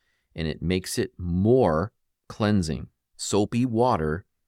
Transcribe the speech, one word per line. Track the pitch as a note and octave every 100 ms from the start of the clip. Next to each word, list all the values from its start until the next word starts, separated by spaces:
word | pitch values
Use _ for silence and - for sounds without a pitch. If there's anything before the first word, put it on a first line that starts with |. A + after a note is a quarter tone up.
| _ _ _ -
and | D#2+
it | -
makes | D#2+ F#2 - -
it | - -
more | E2+ F2 G#2 C3 G2+ D2+ G2+ - _ _ _
cleansing. | - G#2+ G#2 D#2+ C#2 - _ _ -
Soapy | - G2+ G#2 A#2+ B2+
water | A2 B2+ G2+ D#2 E2 - _